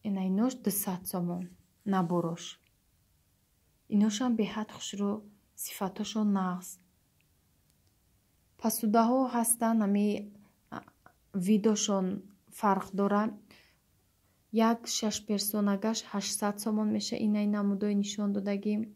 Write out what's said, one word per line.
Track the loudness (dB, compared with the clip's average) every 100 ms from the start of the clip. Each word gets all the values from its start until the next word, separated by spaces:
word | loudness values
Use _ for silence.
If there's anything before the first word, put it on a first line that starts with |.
Ина | -4 -2
инош | 0 2 0
дусад | 0 -4 -2 -4 -6
сомон | -4 -4 -4 -4 -8 -14 _ _ -2
наборош. | 0 2 0 0 -4 -10 -18 _ _ _ _ _ _ _ _ _ _ _ _ _
Иношам | 2 2 2 0
беҳад | 0 0 -2 -8
хушрӯ, | -10 -12 -6 -4 -4 -10 -20 _ -14
сифатошон | -12 -6 -8 -6 -6 0 2
нағз. | 2 0 -4 -8 -18 _ _ _ _ _ _ _ _ _ _ _ _ _ _ _ _ _ _
Посудаҳо | -4 0 2 4 6 4 2
ҳастанд, | 0 0 0 2 2
ҳами, | 2 2 2 0 -6 -16 -20 _ _
а, | -16 -16 _ -20 _ _
видошон | -4 2 4 4 2 2 0 0 -4 -10 -20 _
фарқ | -2 2 2 0
дора. | 0 2 2 0 -4 -20 -20 _ _ _ _ _ _ _ _ _
Як | 4 4 4 0
шаш | -2 -2 -4
персонагаш | -4 -2 0 0 2 2 0 -4
ҳаштсад | -4 -6 -4 -2 -2 -2
сомон | -2 0 0
меша, | -2 -2 -2
ина | 0 2
ин | 2
намудои | 2 0 0 0
нишон | 0 -2 -2 -2
додагӣ. | -2 -2 -2 -2 -2 -4